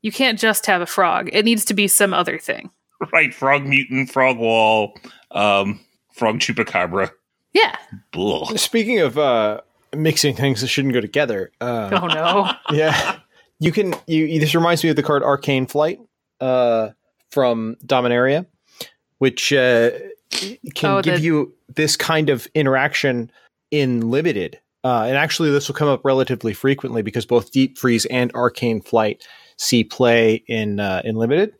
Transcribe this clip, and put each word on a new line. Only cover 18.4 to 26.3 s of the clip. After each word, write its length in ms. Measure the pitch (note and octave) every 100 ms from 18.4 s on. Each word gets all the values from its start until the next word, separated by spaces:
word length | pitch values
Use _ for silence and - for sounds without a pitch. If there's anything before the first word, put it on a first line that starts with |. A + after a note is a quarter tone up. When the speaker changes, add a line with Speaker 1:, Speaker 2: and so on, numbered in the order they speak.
| F#3 _ _ _ - _ _ _
Speaker 3:
which, 340 | C3+ B2 -
uh, 380 | C#3+ B2+ A#2+ A#2 - - - _
can 280 | - F#3+ B3 - - D#3
Speaker 1:
Oh, 120 | G3
Speaker 3:
give 140 | D#3+ F3
Speaker 1:
the 40 |
Speaker 3:
you 320 | D#3+ D3+ C#3 _ _
this 220 | - D#3 -
kind 340 | - D#3+ D3
of 160 | B2+ -
interaction 760 | D#3 C#3 C3 C#3+ - C#3+ B2 A#2 _ _ _ _
in 400 | D3+ C3 A#2+ A2+
limited. 480 | C3 E3 G#2+ E2+ - _ _
Uh, 200 | B2+ A#2+ A2+
and 100 | C#3
actually, 340 | D3+ - D#3
this 180 | C#3+ C#3
will 60 |
come 140 | C#3 D3
up 120 | C3+
relatively 500 | C#3 C3+ B2+